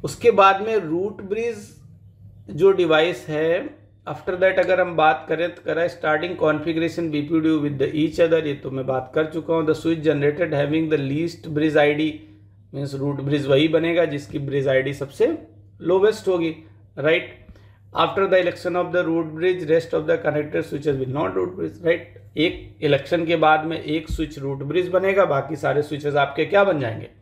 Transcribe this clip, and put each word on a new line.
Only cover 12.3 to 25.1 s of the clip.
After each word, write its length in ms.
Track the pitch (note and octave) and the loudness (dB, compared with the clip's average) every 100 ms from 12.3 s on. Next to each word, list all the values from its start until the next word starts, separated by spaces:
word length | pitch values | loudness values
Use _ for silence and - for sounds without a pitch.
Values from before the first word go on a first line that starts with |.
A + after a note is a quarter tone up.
| - - _ - | -20 -20 _ -14
means 220 | C#3 C#3 C3+ | -10 -8 -4
root 260 | C#3+ C#3 | -4 -4
breeze 260 | C#3 D3 C3+ | -2 0 4
वही 200 | C3+ D#3+ | 4 6
बनेगा 360 | D#3+ E3 E3+ E3 | 2 2 2 0
जिसकी 320 | C#3+ - - | -2 -8 -8
breeze 260 | C#3 C#3 C3+ | -4 -2 0
आईडी 260 | C3 C3+ | 0 -2
सबसे 440 | C#3 C#3 - A#3+ E4+ - - - - | -6 -10 0 0 0 -10 -20 -20 -8
lowest 460 | D#3+ F#3 G#3 G#3+ - | 0 2 2 0 -2
होगी, 260 | F3+ E3 D#3 - - - - | -2 -2 -6 -16 -20 -20 -4
right। 440 | C#3+ F3 - - - - - _ - | 0 0 -2 -18 -20 -20 -20 _ -10
After 280 | - D#3+ - | -2 0 0
the 160 | F#3+ F#3 | 2 2
election 400 | F3 E3+ F3+ F3 | 2 -2 -4 -2
of 100 | E3+ | -2
the 80 | F3 D#3+ | -2 0
root 220 | E3 D#3+ | -2 -4
bridge, 300 | D#3 F3+ F3+ D3+ | -2 -2 -2 2
rest 220 | E3 E3 D#3+ | 0 2 -4
of 100 | D#3 | 0
the 100 | E3 | -2
connected 440 | D#3 D3 D3 E3 D#3 | 0 -2 -2 -4 -4
switches 280 | D3+ D3+ C3+ | -4 -2 -2
will 120 | C3 C#3 | -2 -4
not 200 | F#3 F#3 | -2 -2
root 160 | F3 - | -4 -4
bridge, 180 | D#3+ - E3+ | -8 -4 -2
right। 280 | E3+ - - - - | -2 -4 -20 -12 -2
एक 420 | E3 - - - | -2 -2 -14 -4
election 420 | D3+ C#3 - E3+ E3 | 0 0 0 -2 0
के 100 | E3 | 4
बाद 300 | D#3 D#3 D#3+ | 4 4 2
में 120 | D#3+ | -6
एक 320 | D3 D#3 D#3 | -4 -4 -4
switch 260 | - D3+ - | -6 -6 -6
root 240 | C#3 C#3 | -8 -6
breeze 240 | C#3 E3 F3 | -2 -2 0
बनेगा, 360 | F3+ F#3+ | 0 2